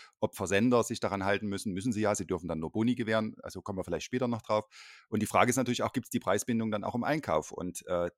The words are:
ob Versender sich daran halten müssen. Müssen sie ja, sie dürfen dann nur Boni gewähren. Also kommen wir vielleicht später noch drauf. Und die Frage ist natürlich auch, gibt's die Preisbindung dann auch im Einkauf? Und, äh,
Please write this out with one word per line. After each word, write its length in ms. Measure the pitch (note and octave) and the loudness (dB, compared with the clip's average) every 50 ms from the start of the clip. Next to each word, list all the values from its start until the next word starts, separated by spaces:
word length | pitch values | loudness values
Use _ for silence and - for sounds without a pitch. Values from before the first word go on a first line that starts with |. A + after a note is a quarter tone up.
| - - _ _ | -20 -20 _ _
ob 160 | - - - | -4 -4 -4
Versender 480 | - G2 E2+ G2 G2 A2+ B2+ B2 A#2 A2 | -4 -2 2 2 4 6 6 6 4 4
sich 160 | - A#2 - | 2 -2 -4
daran 240 | - F#2+ G2 G2 F#2+ | -2 -2 -2 0 0
halten 240 | G2 G2+ G2 G#2+ | 0 0 0 0
müssen. 240 | G#2 G2 G2 - G#2+ | -4 -4 -4 -4 -6
Müssen 220 | F2 F#2+ F#2+ C3 G#2 | -4 -4 -2 -2 0
sie 80 | G#2 | 0
ja, 140 | G#2+ G2+ G#2 | 2 2 2
sie 120 | G2+ F2+ | 0 0
dürfen 220 | D#2 F#2 E2 F2 E2 | -2 -4 -2 -2 -4
dann 100 | E2 D#2+ | -4 -4
nur 100 | D#2+ D#2 | -4 -2
Boni 260 | - G#2+ A2+ B2 B2 | 0 0 2 2 2
gewähren. 420 | B2 A2+ G#2+ A2 A2 A2 A2 - - - | 0 0 0 2 0 0 -2 -6 -10 -12
Also 180 | F#2 - F#2 | -12 -12 -10
kommen 180 | - - G2 F#2 | -8 -6 -6 -6
wir 60 | F2+ | -4
vielleicht 200 | F2 E2+ D#2+ - | -4 -4 -4 -4
später 220 | - - B2+ B2+ | -4 -2 -2 0
noch 140 | A#2+ A#2 A2+ | 0 -2 -2
drauf. 240 | - - G#2+ G#2+ - _ - - - - - - - | -2 0 0 0 0 _ -10 -20 -20 -20 -20 -20 -8
Und 140 | _ A2 A2 | _ -2 0
die 40 | G#2+ | 0
Frage 240 | - - F#2 G2+ A#2+ | 2 4 4 6 6
ist 60 | A#2+ | 4
natürlich 280 | C3 B2 B2+ A#2+ - A2 | 2 2 0 0 0 -2
auch, 100 | A2+ - | -2 -2
gibt's 160 | C3 - - | -4 -4 -2
die 100 | - A#2+ | -4 -2
Preisbindung 500 | - F#2 G2 G#2 - - A#2 A2+ A2+ A2 | 2 2 2 2 2 0 0 0 0 0
dann 140 | G#2+ G2+ F#2+ | -2 -2 -2
auch 120 | F#2 - | -2 -2
im 100 | A#2+ A2+ | -2 0
Einkauf? 480 | - D3+ D#3 - - D#2+ D#2 D2+ - - | 0 0 0 0 2 2 2 0 -2 -6
Und, 340 | - E2+ F2+ - - - | -6 -6 -6 -8 -8 -4
äh, 220 | - F2+ F2 F2 F2 - | -2 0 0 0 -2 -4